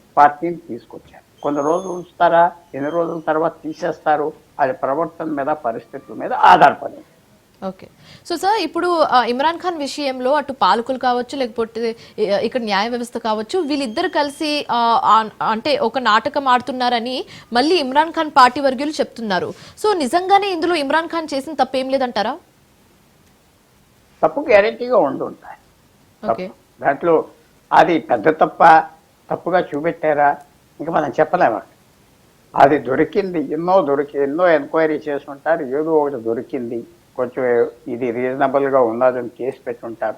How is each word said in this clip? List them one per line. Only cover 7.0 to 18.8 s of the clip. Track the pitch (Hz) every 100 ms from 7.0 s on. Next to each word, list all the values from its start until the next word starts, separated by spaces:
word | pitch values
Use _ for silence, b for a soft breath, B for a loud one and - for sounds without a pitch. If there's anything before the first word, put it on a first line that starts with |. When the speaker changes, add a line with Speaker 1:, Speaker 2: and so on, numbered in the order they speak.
| - _ _ _ _ - 190
Speaker 2:
ఓకే. | 185 - _ B B -
So | 339
సార్, | 370 440
ఇప్పుడు, | 320 339 359 339
ఆ, | 294 254
ఇమ్రాన్ | 226 247 311 339
ఖాన్ | - 330
విషయంలో | 269 302 277 254 254
అటు | 294 277
పాలకులు | 262 185 214 233 254
కావచ్చు, | 254 247 247 277
లేకపోతే | 247 240 226 226 233 226 B B
ఇ-, | 196
ఇక్కడ | 202 220 254
న్యాయ | 220 196 226
వ్యవస్థ | 240 233 233
కావచ్చు, | 226 214 214 381
వీళ్ళిద్దరు | 285 285 269 226 359
కలిసి, | 311 294 277 311 294 -
ఆ, | 240 233 226
ఆ, | - 214 220 - 156
అంటే | 220 302 277
ఒక | 226 269
నాటకం | 240 214 294 285 269
ఆడుతున్నారని | 247 262 254 247 240 240 254 427 B B
మళ్ళీ | 240 294 359
ఇమ్రాన్ | 254 277 330
ఖాన్ | 320 311 294
పార్టీ | 247 294
వర్గీయులు | 277 254